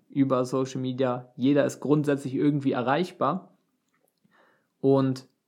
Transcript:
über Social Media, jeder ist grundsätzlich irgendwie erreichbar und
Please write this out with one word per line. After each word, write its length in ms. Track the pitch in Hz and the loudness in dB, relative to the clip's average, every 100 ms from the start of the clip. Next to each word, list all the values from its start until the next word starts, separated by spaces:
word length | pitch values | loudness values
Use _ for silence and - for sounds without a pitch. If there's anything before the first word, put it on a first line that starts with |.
| _ | _
über 360 | 143 135 131 127 | 0 2 2 0
Social 360 | 135 131 131 | -2 -4 -4
Media, 500 | 127 127 131 123 - - | -6 -2 -2 -2 -8 -2
jeder 300 | 127 143 131 | 2 2 2
ist 140 | - | -2
grundsätzlich 560 | 123 151 143 139 139 135 | 0 2 2 -2 -2 -2
irgendwie 380 | 147 147 131 | 0 0 0
erreichbar 800 | 127 120 143 185 - 127 185 - _ _ _ _ _ _ _ _ _ _ _ _ _ | -2 0 0 -2 -2 -2 -2 -8 _ _ _ _ _ _ _ _ _ _ _ _ _
und 460 | 135 135 135 127 - _ | 2 2 2 -4 -10 _